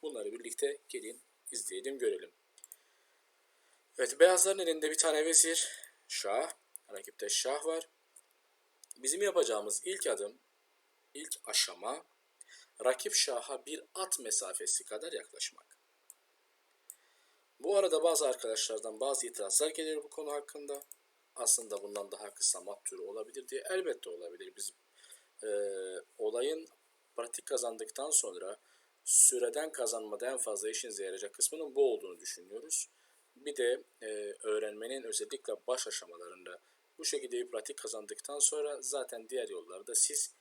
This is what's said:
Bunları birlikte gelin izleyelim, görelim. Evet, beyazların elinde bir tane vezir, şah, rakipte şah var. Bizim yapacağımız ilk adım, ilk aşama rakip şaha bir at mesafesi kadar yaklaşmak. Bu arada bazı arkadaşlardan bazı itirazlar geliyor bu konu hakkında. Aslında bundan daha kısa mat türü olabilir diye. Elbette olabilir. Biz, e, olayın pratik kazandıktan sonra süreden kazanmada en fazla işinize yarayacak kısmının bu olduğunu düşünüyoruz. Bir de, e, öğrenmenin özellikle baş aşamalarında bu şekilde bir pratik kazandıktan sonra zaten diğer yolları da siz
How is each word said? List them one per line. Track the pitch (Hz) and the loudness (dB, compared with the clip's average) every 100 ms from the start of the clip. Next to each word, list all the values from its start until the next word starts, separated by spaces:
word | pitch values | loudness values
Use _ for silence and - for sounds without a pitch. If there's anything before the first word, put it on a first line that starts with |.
Bunları | 156 131 104 | -6 -4 -6
birlikte | 117 117 107 143 - _ | -6 -8 0 0 -2 _
gelin | 123 104 117 _ _ - | -8 -8 -12 _ _ -10
izleyelim, | 123 - 92 135 139 | -6 -4 -4 -6 0
görelim. | - 95 87 _ _ - - - _ _ _ _ _ _ _ _ _ _ _ - | 0 0 -6 _ _ -20 -20 -20 _ _ _ _ _ _ _ _ _ _ _ -2
Evet, | 127 139 | 0 10
beyazların | 170 185 180 196 | 10 10 6 4
elinde | 170 156 151 | 2 2 0
bir | 160 | 4
tane | 165 151 160 | 4 4 6
vezir, | 156 165 165 - - - _ _ | 6 6 4 0 -4 -14 _ _
şah, | - 101 107 160 - _ - _ | -4 0 0 0 -6 _ -20 _
rakipte | 101 - - 104 | -14 -14 -8 0
şah | - 123 147 151 | 2 2 0 0
var. | 165 156 _ _ - _ _ _ _ _ _ - - | -2 -4 _ _ -20 _ _ _ _ _ _ -20 -4
Bizim | 131 170 | 0 2
yapacağımız | 202 175 127 107 104 98 - | 4 4 4 2 0 -2 -2
ilk | 190 - | -2 0
adım, | 104 101 123 _ _ _ _ _ _ _ | 0 -2 -8 _ _ _ _ _ _ _
ilk | 139 156 - | -14 -8 -10
aşama | - 104 - 92 101 147 - _ _ _ - - - - 120 | 0 2 2 0 -4 -6 -8 _ _ _ -20 -20 -20 -2 2
rakip | 131 143 | 2 2
şaha | - - 123 - 135 - | 2 2 0 -4 -8 -6
bir | 156 - | -8 -8
at | 185 185 - | -6 -2 -2
mesafesi | 117 104 95 - - - | 0 -2 0 -4 -2 -2
kadar | - 107 117 | -2 -8 -6
yaklaşmak. | - - - - - - - _ _ _ - _ _ _ _ _ _ _ - _ _ _ _ _ _ | -8 -10 -8 -8 -8 -20 -20 _ _ _ -20 _ _ _ _ _ _ _ -20 _ _ _ _ _ _
Bu | 147 196 | 2 6
arada | 190 156 | 6 6
bazı | 170 156 147 | 6 6 4
arkadaşlardan | 127 117 110 - 110 110 110 | 2 -2 0 0 -2 -6 -4
bazı | 131 135 120 | -2 0 -2
itirazlar | 120 98 - 151 | -6 2 4 4
geliyor | 156 160 156 | 0 -2 -4
bu | 147 | -6
konu | - 151 | -8 -4
hakkında. | 147 147 151 143 143 - - _ _ _ - | -4 -6 -12 -8 -8 -10 -20 _ _ _ -2
Aslında | - - 113 104 | 2 2 2 -6
bundan | 101 101 98 | -4 -6 -6
daha | 104 104 | -8 -12
kısa | - - 95 | -2 0 0
mat | 92 101 - | -4 -8 -8
türü | 95 | -8
olabilir | 90 107 107 - 127 | -8 -8 -8 -10 -8
diye. | 131 - | -8 -4
Elbette | 185 165 123 - | -2 -2 -4 -6
olabilir. | 85 85 90 92 95 | -10 -12 -12 -16 -10
Biz, | 98 - _ _ - - _ _ | -10 -10 _ _ -20 -20 _ _
e, | 110 104 101 98 92 92 - _ | -2 0 0 -2 -6 -8 -12 _
olayın | 107 117 135 160 165 _ _ _ _ - | -2 0 0 -2 -8 _ _ _ _ -8
pratik | 117 - - | -6 -8 -2
kazandıktan | 131 120 113 110 - 143 | -2 0 -4 -8 -6 2
sonra | 156 110 90 92 104 _ _ _ _ | 2 2 -4 -8 -10 _ _ _ _
süreden | - - - 127 120 127 156 | 2 8 8 8 2 2 -4
kazanmada | 147 117 113 110 104 120 | -2 -2 -2 -4 -4 -2
en | 131 | -2
fazla | 117 104 107 | -2 -2 -2
işinize | 113 123 101 | -4 -6 -6
yarayacak | 98 95 101 | -6 -6 -8
kısmının | - - 156 117 131 | 0 0 0 -4 4
bu | 135 | 6
olduğunu | 113 98 85 | 6 -4 -10
düşünüyoruz. | - - 90 104 151 - - _ _ _ _ _ | -10 -10 -10 -12 -4 -4 -4 _ _ _ _ _
Bir | 135 - | -8 0
de, | 120 127 - _ | 2 2 -4 _
e, | 110 107 104 101 | -8 -6 -6 -6
öğrenmenin | 110 107 107 107 117 135 | -2 0 0 -6 -8 -8
özellikle | 113 107 104 135 - 107 - | -4 -4 -4 -8 -6 -6 -2
baş | 127 - | -2 -2
aşamalarında | - - 85 87 92 92 90 _ _ _ _ | -6 -10 -16 -16 -16 -16 -16 _ _ _ _
bu | - | -2
şekilde | 143 127 123 | -2 -2 -4
bir | 123 | -4
pratik | 117 - 107 | -6 -8 -10
kazandıktan | 110 113 104 107 - 147 | -8 -10 -10 -12 -8 2
sonra | 147 151 147 143 | 2 2 -4 -4
zaten | 131 139 127 120 110 | -4 -4 -4 -8 -6
diğer | 127 110 | -4 -4
yolları | 92 82 92 - | -6 -10 -14 -2
da | 92 | 2
siz | - - - - | 2 2 -4 -6